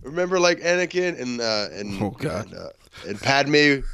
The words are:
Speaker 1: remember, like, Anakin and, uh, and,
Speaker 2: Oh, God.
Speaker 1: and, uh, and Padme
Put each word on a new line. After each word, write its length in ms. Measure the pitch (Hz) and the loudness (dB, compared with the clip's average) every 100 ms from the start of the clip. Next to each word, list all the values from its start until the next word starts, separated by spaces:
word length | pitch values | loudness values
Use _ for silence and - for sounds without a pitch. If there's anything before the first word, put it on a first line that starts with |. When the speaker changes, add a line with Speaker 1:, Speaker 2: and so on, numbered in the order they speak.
Speaker 1:
remember, 360 | 123 160 180 185 | -8 -4 0 2
like, 200 | 175 170 | 4 2
Anakin 580 | 170 180 175 175 180 170 | 2 0 0 -2 -2 -2
and, 200 | 123 120 | -6 -2
uh, 260 | 117 107 98 | 0 0 -2
and, 280 | 82 104 98 | -6 -8 -4
Speaker 2:
Oh, 100 | 104 | -4
God. 340 | - 90 85 - | -4 -6 -6 -8
Speaker 1:
and, 80 | 87 | -12
uh, 140 | 82 - _ - - | -16 -18 _ -16 -12
and 120 | 202 | -4
Padme 600 | 117 135 139 147 147 139 - | 2 2 4 6 6 4 0